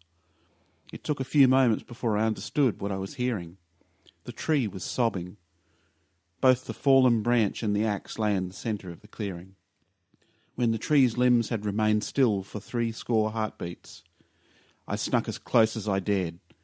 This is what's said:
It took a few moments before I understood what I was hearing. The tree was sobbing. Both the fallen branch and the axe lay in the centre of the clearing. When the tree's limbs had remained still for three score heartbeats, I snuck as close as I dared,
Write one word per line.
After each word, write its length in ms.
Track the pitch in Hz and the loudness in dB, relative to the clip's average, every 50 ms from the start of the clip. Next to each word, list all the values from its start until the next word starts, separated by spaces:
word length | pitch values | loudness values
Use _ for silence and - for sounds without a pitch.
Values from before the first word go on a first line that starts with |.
| _ _ _ _ _ _ _ _ _ _ _ _ _ _ _ _ _ - | _ _ _ _ _ _ _ _ _ _ _ _ _ _ _ _ _ -14
It 120 | - - - | -14 -12 -6
took 160 | - 147 - | -6 -4 -4
a 60 | 131 | -4
few 220 | - - 147 135 | 0 4 4 6
moments 360 | 127 131 135 131 120 110 - - | 6 6 4 4 2 2 0 -4
before 340 | - 117 - - 117 104 | -10 -12 -4 -2 -2 0
I 80 | 104 110 | 2 0
understood 560 | 113 107 95 - - - 151 143 120 92 - | 0 -2 -4 -8 -6 -2 0 0 0 0 -2
what 100 | 98 101 | -4 -4
I 60 | 98 | -4
was 180 | 98 95 98 - | -4 -6 -6 -6
hearing. 420 | - 123 127 120 95 87 85 87 _ _ _ _ _ _ _ _ _ _ _ _ _ - | -4 -4 -2 -2 -4 -6 -8 -14 _ _ _ _ _ _ _ _ _ _ _ _ _ -14
The 80 | - | -14
tree 360 | - - - - 156 143 123 | -12 -8 -2 -2 0 0 0
was 160 | 101 92 92 - | -2 -4 -6 -8
sobbing. 540 | - - - 120 113 98 92 87 90 101 _ _ _ _ _ _ _ _ _ _ _ _ _ _ _ _ _ _ _ _ - | -6 -2 0 0 0 0 -2 -8 -8 -12 _ _ _ _ _ _ _ _ _ _ _ _ _ _ _ _ _ _ _ _ 0
Both 240 | - 131 127 - - | 4 4 4 2 0
the 80 | - 113 | -10 -8
fallen 480 | - - 139 135 135 127 123 120 113 | -2 2 4 4 6 6 4 4 2
branch 400 | 104 120 120 120 107 98 - - | 2 2 2 2 2 0 0 -2
and 140 | 117 104 101 | -2 -2 0
the 100 | 101 110 | 0 0
axe 320 | 110 104 90 - - - | 0 -2 -4 -6 -10 -6
lay 180 | - 110 107 101 | -2 0 0 0
in 120 | 95 92 | 0 -2
the 60 | 90 92 | -4 -8
centre 360 | - - 120 107 98 - 90 | -8 -6 -4 -4 -4 -6 -10
of 120 | 85 87 | -12 -12
the 60 | - | -14
clearing. 480 | - - - 107 98 90 87 92 95 95 _ _ _ _ _ _ _ _ _ _ _ _ _ _ _ _ _ _ _ - | -16 -8 -6 -6 -4 -4 -8 -10 -14 -18 _ _ _ _ _ _ _ _ _ _ _ _ _ _ _ _ _ _ _ -4
When 160 | - 123 117 | -2 0 0
the 60 | 113 107 | 0 -2
tree's 380 | - - 151 143 131 120 117 | 0 2 4 4 4 4 2
limbs 320 | 123 127 123 123 117 113 - | 2 2 4 4 4 2 0
had 160 | 123 104 104 | -4 -4 -2
remained 380 | 107 98 107 110 107 107 107 107 | -2 0 2 2 2 2 2 0
still 380 | - - 139 135 117 104 98 | -2 0 2 2 2 2 0
for 180 | 92 - - 104 | -2 -6 -10 -10
three 320 | - - - 120 120 113 | -10 -6 -4 -2 -2 -2
score 400 | 110 - - - 120 110 107 107 | -4 -8 -4 0 0 0 0 0
heartbeats, 720 | 107 113 110 107 - - 92 85 90 _ - - - - _ _ _ _ _ _ _ _ _ _ _ _ _ _ _ _ - | -2 -2 -4 -4 -4 -6 -8 -8 -8 _ -14 -20 -20 -20 _ _ _ _ _ _ _ _ _ _ _ _ _ _ _ _ -10
I 80 | - 98 | -8 -6
snuck 340 | 107 - - 127 117 - - | -4 -4 0 0 0 0 0
as 80 | 104 | -8
close 380 | - - - - 120 110 107 - | -10 -6 0 4 4 4 4 2
as 120 | 113 92 | -4 -4
I 120 | 107 98 98 | -2 -2 -2
dared, 400 | 90 104 101 98 92 82 82 87 _ _ - _ | 0 0 0 0 0 -2 -6 -10 _ _ -20 _